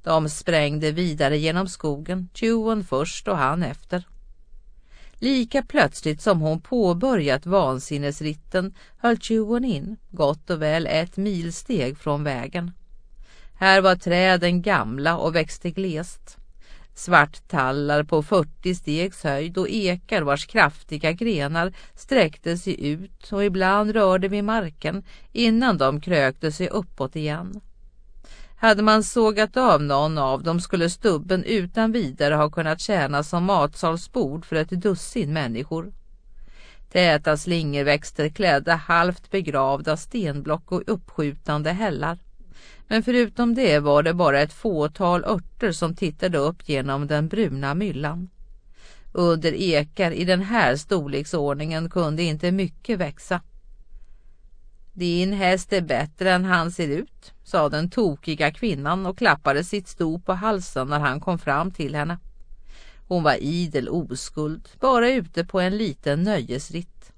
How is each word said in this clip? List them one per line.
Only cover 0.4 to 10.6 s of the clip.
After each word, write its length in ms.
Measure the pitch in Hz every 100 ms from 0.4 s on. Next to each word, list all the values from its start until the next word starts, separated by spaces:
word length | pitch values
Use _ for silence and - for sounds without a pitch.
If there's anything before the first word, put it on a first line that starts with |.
| - 165 147 151 156
vidare 460 | 156 175 147 139 147
genom 300 | 160 170 190
skogen, 600 | - 156 143 160 185 180
Chuon 500 | - 226 226 220 220
först 440 | 185 131 165 - -
och 80 | 180
han 260 | 135 165
efter. 420 | 170 147 - 180 - - - - - - - - - - - -
Lika 440 | 247 269 233 277
plötsligt 580 | - 294 143 - 156 151
som 200 | - 175
hon 200 | 156 165
påbörjat 880 | - 247 190 175 262 226 143 135 175
vansinnesritten 1300 | 196 160 131 - 147 143 147 156 151 - 185 190 - - -
höll 200 | 233 226
Chuon 460 | - 226 214 240
in, 320 | 254 151 170 214 -
gott 400 | - 143 147 -
och 120 | 165